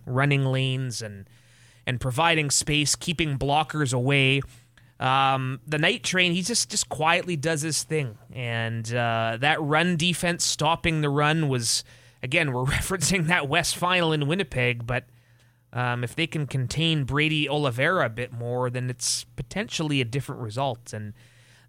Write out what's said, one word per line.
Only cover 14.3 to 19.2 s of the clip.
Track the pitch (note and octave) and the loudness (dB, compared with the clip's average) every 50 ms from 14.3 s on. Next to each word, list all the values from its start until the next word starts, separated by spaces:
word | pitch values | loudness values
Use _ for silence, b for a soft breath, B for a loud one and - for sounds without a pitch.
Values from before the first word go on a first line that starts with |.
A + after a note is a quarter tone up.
| D#3+ G3+ F#3+ - - C3 B2 B2 A#2+ A#2+ A#2 A#2+ | 0 0 -2 -2 -2 0 0 0 0 -2 -4 -4
but, | B2 B2+ - - b b b b b b b b b b b b - | -4 -4 -4 -6 b b b b b b b b b b b b -6
um, | A#2+ B2 B2 A#2+ A#2+ B2 | -4 -2 -2 -2 -2 -4
if | A#2 - | -4 -4
they | - E3 D#3+ | -2 -2 -2
can | - D#3+ D3 | -2 -4 -4
contain | B2 - C3+ B2+ A#2 - D3 E3 E3 D#3+ D3+ C3+ | -2 -2 -2 -2 -2 -2 0 2 2 2 2 0
Brady | A#2+ C3+ D3 D3+ D#3 D#3 D3+ D3 C3+ | 0 2 2 2 2 2 2 0 0
Oliveira | C#3+ D3+ D3 C3+ A2+ A#2+ C3+ D#3+ F#3 F3+ D3 | 0 0 0 0 0 0 0 2 2 2 0
a | A#2+ | 0
bit | A2 A2+ B2 B2 | -2 -4 -8 -6
more, | - A#2 A#2 A#2+ B2 B2 B2 B2 | -6 -6 -6 -4 -2 -2 -2 -2
then | A#2+ B2+ B2+ B2+ | -2 -4 -4 -6
it's | B2 - - - - - | -6 -4 -4 -4 -4 -4